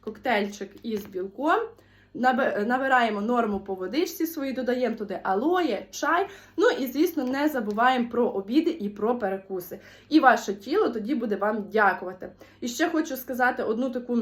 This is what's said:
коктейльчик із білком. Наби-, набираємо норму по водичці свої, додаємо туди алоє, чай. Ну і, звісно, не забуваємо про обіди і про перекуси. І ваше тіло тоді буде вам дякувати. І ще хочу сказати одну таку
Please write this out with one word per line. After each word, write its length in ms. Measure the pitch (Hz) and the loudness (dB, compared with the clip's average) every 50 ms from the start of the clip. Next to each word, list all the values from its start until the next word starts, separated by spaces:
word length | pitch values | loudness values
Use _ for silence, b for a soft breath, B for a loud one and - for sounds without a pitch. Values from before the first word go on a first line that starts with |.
коктейльчик 680 | _ 220 214 - - 262 233 208 202 202 202 - 202 190 - - _ | _ -10 -12 -6 -2 0 0 2 0 -2 -4 -10 -12 -12 -14 -14 _
із 220 | 233 214 202 190 | -6 -6 -6 -6
білком. 540 | - - 180 185 196 - - 269 311 359 440 466 - - b b b b b b b b | -8 -8 -8 -8 -8 -6 -2 2 2 2 2 2 -4 -10 b b b b b b b b
Наби-, 500 | - 233 254 254 233 262 - - - 208 | 2 2 2 4 4 0 0 0 0 0
набираємо 560 | 226 247 262 269 269 269 254 233 226 208 202 | 0 0 0 2 4 4 4 4 2 0 -2
норму 380 | 202 226 247 247 233 214 202 190 | -2 0 0 2 2 0 0 -4
по 160 | 202 - 190 | -4 -6 -6
водичці 520 | 185 185 190 214 294 359 349 - - 330 320 | -6 -6 -4 -2 -2 -2 -2 -2 -4 -4 -4
свої, 260 | - 302 277 269 247 | -4 -6 -6 -4 -4
додаємо 420 | 247 254 240 240 254 254 233 226 | -4 -2 -2 0 0 0 -2 -2
туди 240 | - 214 196 190 - - | -4 -6 -8 -8 -6 -2
алоє, 640 | - 190 196 247 311 359 370 349 285 214 185 - - | 0 0 2 2 2 2 2 2 0 -2 -4 -6 -10
чай. 360 | - - - 285 320 349 392 B B B B B B - | -8 -4 0 2 2 2 0 B B B B B B 2
Ну 120 | 349 494 | 4 4
і, 180 | - - 269 247 | 4 2 -2 -4
звісно, 360 | 240 269 320 359 - 302 262 | 0 2 0 2 2 -2 -2
не 240 | 247 262 269 294 311 | -2 0 2 0 2
забуваємо 640 | 302 254 220 208 208 214 233 254 262 247 240 240 | 0 0 -4 -2 0 4 4 4 4 4 0 -2
про 180 | - 240 240 - | 0 0 0 0
обіди 440 | - 196 196 196 240 302 330 339 | 0 -4 -4 2 2 2 2 2
і 180 | - - 208 208 | -2 -2 -6 -6
про 260 | 208 - 208 220 247 | -4 -2 -2 -2 0
перекуси. 640 | 240 220 190 196 196 190 - 196 185 175 - - 202 B B B B B B | 0 -2 -4 -4 -4 -8 -8 -8 -8 -8 -10 -16 -16 B B B B B B
І 100 | 302 311 | 4 8
ваше 340 | 262 254 226 - - - 196 | 8 8 6 6 2 -4 -6
тіло 360 | 202 - 247 302 415 440 - | -6 -4 -2 0 2 2 2
тоді 260 | 240 220 202 214 294 | 0 -2 -4 -2 -2
буде 200 | 240 226 220 208 | -2 -2 -2 -2
вам 280 | 190 196 214 220 220 196 175 185 | 0 0 0 0 -2 -4 -2 2
дякувати. 560 | 220 208 196 185 185 196 180 190 - - - - B B B B B | 4 4 4 4 0 -6 -10 -10 -10 -14 -16 -16 B B B B B
І 60 | - 240 | -8 -8
ще 220 | - - 311 - | -2 -2 -2 0
хочу 280 | - 311 320 - 262 254 | 0 -2 -2 -2 -6 -10
сказати 460 | - - 262 240 254 247 254 247 233 | -8 -8 -2 0 0 0 0 0 -2
одну 260 | - 220 214 254 269 | -2 -2 -2 -2 -4
таку 280 | 240 247 240 - 240 233 | -4 -6 -6 -2 -2 -2